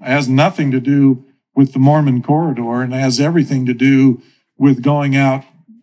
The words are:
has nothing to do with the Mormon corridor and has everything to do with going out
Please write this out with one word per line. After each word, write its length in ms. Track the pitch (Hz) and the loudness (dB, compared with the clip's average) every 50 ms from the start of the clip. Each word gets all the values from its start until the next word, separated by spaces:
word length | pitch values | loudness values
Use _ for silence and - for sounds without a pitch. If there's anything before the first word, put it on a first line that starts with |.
has 280 | - 123 131 143 139 123 | -6 -4 -4 -2 -2 0
nothing 420 | 131 135 160 196 180 - 156 139 | 0 0 0 0 0 -2 -4 -2
to 100 | 127 131 | -2 -2
do 440 | 120 135 143 143 139 135 127 127 - _ _ _ _ _ - | -2 0 0 2 2 2 0 -2 -6 _ _ _ _ _ -2
with 180 | 139 135 135 | 0 0 0
the 60 | - 131 | 2 2
Mormon 440 | 131 143 151 156 147 139 127 123 | 2 2 4 2 2 0 0 -2
corridor 600 | 120 - 151 156 170 160 127 117 117 113 120 123 | -2 -2 -2 -2 -2 -2 -4 -6 -6 -6 -4 -4
and 100 | 127 123 | -4 -4
has 260 | 127 131 135 131 120 139 | -4 -4 -2 -2 -2 -2
everything 460 | 143 156 170 170 135 - 143 131 127 | -2 0 0 0 0 0 -2 -4 -2
to 80 | 123 | -2
do 500 | 123 113 131 139 139 131 135 131 117 - - _ _ _ _ _ _ - | -2 0 2 2 4 4 4 2 2 0 -6 _ _ _ _ _ _ 0
with 240 | 139 143 131 120 | 2 2 2 2
going 340 | - 143 147 143 143 139 135 | 0 -2 -2 -2 -2 -2 0
out 260 | 139 139 135 131 135 - _ _ _ _ _ - _ | 0 0 0 -2 -4 -8 _ _ _ _ _ -20 _